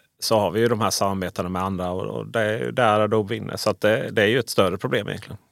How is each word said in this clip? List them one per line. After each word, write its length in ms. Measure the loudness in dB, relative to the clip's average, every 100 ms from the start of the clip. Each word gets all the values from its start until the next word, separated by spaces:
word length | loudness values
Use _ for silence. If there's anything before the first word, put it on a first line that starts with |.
| _ _
så 200 | 0 2
har 120 | 2
vi 80 | 2
ju 80 | 0
de 140 | 2
här 80 | 0
samarbetena 600 | 0 0 -2 -4 -4 -4
med 120 | -4
andra 300 | -4 -4 -4
och, 140 | -4 -6
och 220 | -8 -6
det 140 | -2
är 180 | -2 -2
ju 120 | -2
där 280 | 2 4 4
Adobe 340 | 4 2 0
vinner. 240 | -4 -6 -4
Så 120 | -2
att 120 | 2
det, 280 | 2 2 0
det 100 | 2
är 60 | 4
ju 120 | 4
ett 100 | 0
större 280 | 2 2 2
problem 300 | -2 -2 -4
egentligen. 300 | -8 -10 -16 _